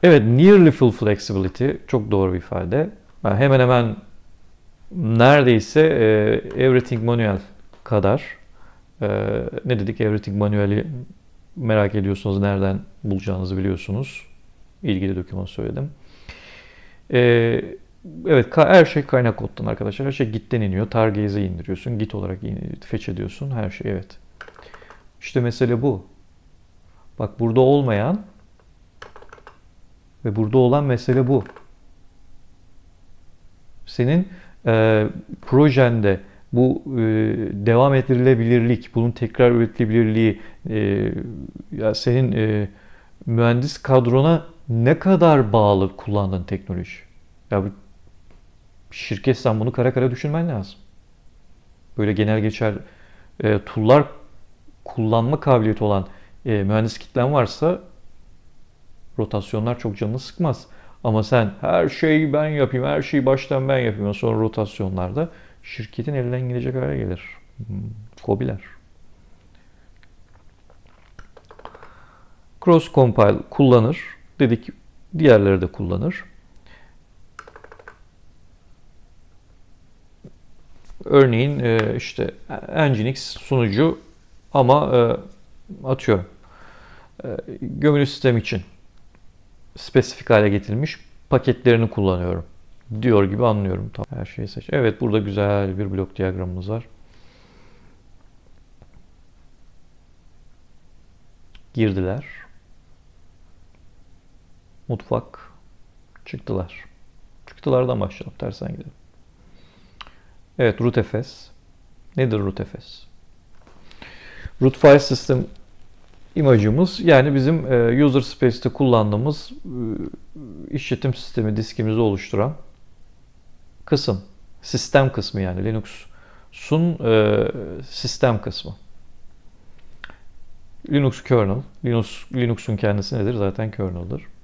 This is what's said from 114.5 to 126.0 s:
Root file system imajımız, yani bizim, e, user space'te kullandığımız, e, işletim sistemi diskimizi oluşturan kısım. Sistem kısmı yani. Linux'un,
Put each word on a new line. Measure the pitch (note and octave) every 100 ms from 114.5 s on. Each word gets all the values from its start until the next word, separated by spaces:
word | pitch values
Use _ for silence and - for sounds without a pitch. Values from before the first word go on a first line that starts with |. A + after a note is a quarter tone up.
| -
Root | C3 -
file | D3+ C#3+
system | - C3 - B2+ - - - - - - - - - -
imajımız, | C#3+ A#2 G#2+ A#2+ F3+ -
yani | E3+ C#3 C#3 C#3
bizim, | C3 E3 C3
e, | B2 A#2 B2 D3
user | C3
space'te | B2 - B2+ A#2 B2+
kullandığımız, | - C3+ A#2+ G#2+ G#2 C3+ C#3+ -
e, | C4 F#3+ B2 A2+ G#2+ - - - D#3+ C3 D#2+ - C#3
işletim | - - C#3
sistemi | - - - G#2+ G#2+
diskimizi | G#2+ - A2 A2
oluşturan | A2+ G2 - G2+ A#2 D#3 - - - - - - - - - - - - -
kısım. | C#3+ - G2 - - - -
Sistem | - G2 - C#3+ C3
kısmı | - G2 G#2+
yani. | F#2 F#2 G2
Linux'un, | A2 G2+ -